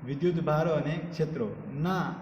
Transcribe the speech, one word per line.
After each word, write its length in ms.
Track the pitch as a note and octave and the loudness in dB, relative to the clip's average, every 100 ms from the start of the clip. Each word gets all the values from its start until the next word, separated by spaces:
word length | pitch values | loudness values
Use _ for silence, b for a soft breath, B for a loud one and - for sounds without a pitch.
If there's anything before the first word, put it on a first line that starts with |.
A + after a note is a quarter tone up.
વિદ્યુત 300 | B2 C#3+ F3 | -6 0 2
ભારો 360 | E3 D3+ D3+ E3 | 2 2 4 4
અને 300 | D3 C#3 E3+ - | 2 0 -2 -4
ક્ષેત્રોના 1040 | - D#3 C3 G#2+ - - C#3 E3+ F#3 C#3+ - | -2 -2 0 -2 -4 -8 -2 0 0 -2 -4